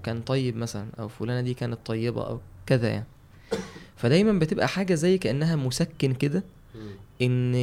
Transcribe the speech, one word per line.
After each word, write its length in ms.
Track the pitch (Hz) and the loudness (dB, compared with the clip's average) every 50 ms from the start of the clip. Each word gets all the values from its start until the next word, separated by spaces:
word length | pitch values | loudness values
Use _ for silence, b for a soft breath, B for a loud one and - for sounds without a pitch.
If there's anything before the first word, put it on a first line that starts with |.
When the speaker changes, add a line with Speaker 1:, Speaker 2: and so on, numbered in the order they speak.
| - | -6
Speaker 1:
كان 180 | - 117 117 | -6 -6 -6
طيب 360 | 113 - 131 135 131 123 110 | -4 -2 0 0 0 0 -2
مثلًا، 300 | 113 117 117 - 104 101 110 - - | -4 -6 -6 -6 -8 -10 -10 -10 -10
او 100 | 110 107 | -10 -10
فلانة 320 | 120 - 113 117 123 123 | -8 -6 -4 -2 -2 -2
دي 140 | 123 123 123 | -2 -2 -2
كانت 240 | - 120 120 117 - - | -4 -4 -4 -4 -6 -6
طيبة، 420 | - 113 113 113 120 113 113 117 | -6 -4 -2 -2 -2 -2 -2 -4
او 140 | 117 117 127 - - - - - | -4 -6 -8 -10 -14 -20 -20 0
كذا، 220 | - 135 123 117 107 | 2 2 2 4 2
يعني. 180 | 107 101 110 - - - - - B B B B B B B B B B B B B | 0 -2 -4 -8 -14 -20 -20 -20 B B B B B B B B B B B B B
فدايمًا 360 | - - 120 143 175 208 220 208 | -2 2 4 6 6 6 6 4
بتبقى 360 | 180 160 156 202 - - - | 4 2 0 2 0 0 0
حاجة 260 | - 175 196 180 180 | 0 -2 0 0 0
زي 240 | 151 156 180 190 185 | 2 4 2 2 2
كأنها 380 | - 107 117 143 151 165 165 | 2 0 0 2 2 2 2
مسكن 580 | 151 131 127 - - 170 - - - 143 135 131 | 2 0 0 0 0 -2 -2 0 0 0 0 2
كده، 300 | 127 143 143 143 185 196 - - - - B B | 2 0 0 0 -2 -4 -4 -12 -20 -20 B B
Speaker 2:
مم. 160 | 110 107 104 98 98 B - - - 127 | -16 -14 -14 -14 -16 B -20 -4 0 2
Speaker 1:
ان، 320 | 123 123 123 123 123 123 123 | 2 4 2 2 2 2 2